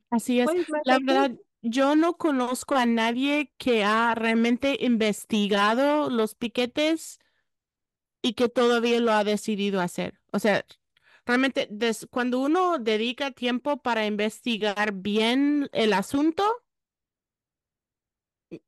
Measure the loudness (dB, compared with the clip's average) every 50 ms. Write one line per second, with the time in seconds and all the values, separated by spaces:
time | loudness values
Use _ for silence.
0 | _ _ -4 -4 -2 0 0 0 2 2 0 -2 -2 -2 -4 -4 0 0 0 2
1 | 2 2 2 2 0 0 -4 -8 -16 _ _ _ -8 -4 0 0 2 4 4 4
2 | 2 2 0 -2 -2 0 0 0 -2 -2 -4 -6 -4 -2 0 2 2 2 2 2
3 | 0 0 0 -2 -2 0 0 -2 -2 -4 _ -4 0 0 2 2 2 2 2 2
4 | 2 0 0 0 0 2 2 2 2 2 2 0 0 -2 0 0 0 0 2 2
5 | 2 0 -2 -4 -4 -2 0 0 2 2 2 2 2 2 2 2 2 2 2 0
6 | 0 0 0 -2 -2 -2 -4 -8 -8 -6 -2 -4 -4 -2 -2 0 0 0 0 -2
7 | -4 -12 -18 -20 _ _ _ _ _ _ _ _ _ _ _ _ _ _ _ _
8 | _ _ _ _ -6 -4 0 0 -2 0 2 2 2 2 2 2 2 2 2 2
9 | 2 2 2 2 2 0 -2 -2 -2 -4 -2 -2 -2 -2 0 -2 -2 -4 -4 -6
10 | -8 -8 -10 _ _ _ -4 0 0 2 0 0 -2 -6 -16 _ _ _ _ _
11 | _ _ _ _ _ -2 0 0 0 0 -2 -4 -6 -6 -6 -4 -2 -2 -2 -4
12 | -8 -8 -6 -4 -2 0 0 0 0 0 2 2 2 0 0 0 0 -2 0 0
13 | 0 -4 -4 -4 -6 -8 -6 -4 -4 -4 -2 -2 -2 -4 -4 -2 -2 -2 -2 -2
14 | -2 -2 -2 -2 -2 -4 -4 -4 -4 -4 -2 0 -2 -2 -2 -2 -2 -4 -4 -6
15 | -4 -2 0 0 0 2 2 2 2 2 0 0 -2 -2 -2 0 2 2 2 0
16 | -2 -2 -2 0 0 0 0 0 0 -2 -2 -4 -8 _ _ _ _ _ _ _
17 | _ _ _ _ _ _ _ _ _ _ _ _ _ _ _ _ _ _ _ _
18 | _ _ _ _ _ _ _ _ _ _ -20 -20 -6